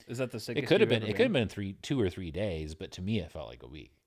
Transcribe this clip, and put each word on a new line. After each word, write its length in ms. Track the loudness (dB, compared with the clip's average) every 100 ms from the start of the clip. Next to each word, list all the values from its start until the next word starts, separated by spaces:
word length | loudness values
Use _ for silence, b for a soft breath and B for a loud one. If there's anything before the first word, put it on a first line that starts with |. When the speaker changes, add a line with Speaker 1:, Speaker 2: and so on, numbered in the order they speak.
| -10
Speaker 1:
Is 120 | -4
that 120 | -4
the 100 | -4
sickest 240 | -4 -2
Speaker 2:
It 20 | 4
could 140 | 6
have 80 | 6
Speaker 1:
you've 100 | 4
Speaker 2:
been, 20 |
Speaker 1:
ever 80 | 2
Speaker 2:
it 60 | 2
could 80 |
have 80 | 4
Speaker 1:
been? 100 | 4
Speaker 2:
been 60 | 2
three, 240 | -2 -6 -6
two 180 | -2 2
or 80 | 2
three 220 | 0 -6
days, 440 | -4 -2 -2 -6
but 160 | -8 -12
to 100 | -6
me 160 | -2 -2
it 100 | -2
felt 160 | -8 -12
like 140 | -14
a 40 | -16
week. 240 | -16 -18 _